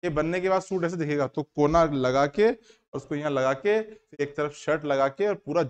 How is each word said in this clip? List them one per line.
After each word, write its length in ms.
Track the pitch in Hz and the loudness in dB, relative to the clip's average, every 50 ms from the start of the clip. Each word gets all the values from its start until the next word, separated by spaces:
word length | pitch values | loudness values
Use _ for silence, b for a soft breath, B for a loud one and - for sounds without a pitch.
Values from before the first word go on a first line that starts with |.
| - | -4
ये 80 | 180 | -2
बनने 300 | 156 151 151 160 175 185 | -2 0 0 0 -2 -2
के 80 | 180 190 | 0 2
बाद 140 | 190 190 185 | 0 0 0
सूट 220 | - 190 185 170 | -2 -4 -2 -2
ऐसे 120 | 165 180 | -2 -2
दिखेगा, 300 | 175 160 147 147 143 139 | -2 -4 -2 0 0 -2
तो 160 | 127 _ - 147 | -2 _ -6 -8
कोना 420 | _ _ - 147 147 156 170 165 | _ _ 2 2 4 4 4 4
लगा 420 | 160 147 135 127 127 127 135 139 147 | 4 2 0 0 2 2 2 2 0
के 220 | - - 208 226 | 2 2 2 2
और 460 | 240 - _ _ - _ _ _ - | 2 0 _ _ -20 _ _ _ -12
उसको 180 | 139 - - 156 | -12 -8 -8 -8
यहाँ 160 | 147 147 151 | -6 -4 -2
लगा 220 | 143 135 131 131 139 | -2 0 0 0 0
के 260 | 135 - 202 208 220 220 | 0 0 0 0 0 0
फिर 400 | 214 - - _ _ - 147 143 | -4 -12 -20 _ _ -6 -6 -6
एक 140 | 143 143 | -6 -4
तरफ 160 | - 147 147 143 | -4 -4 -4 -4
शर्ट 300 | - - - 151 160 151 | -8 -4 -2 -2 -2 0
लगा 240 | 147 139 135 135 139 | -2 0 2 2 0
के 160 | 135 - 196 | 0 0 -2
और 80 | 208 202 | -2 -2
पूरा 260 | - _ - 143 170 165 127 | -4 _ -4 -2 -2 -2 -2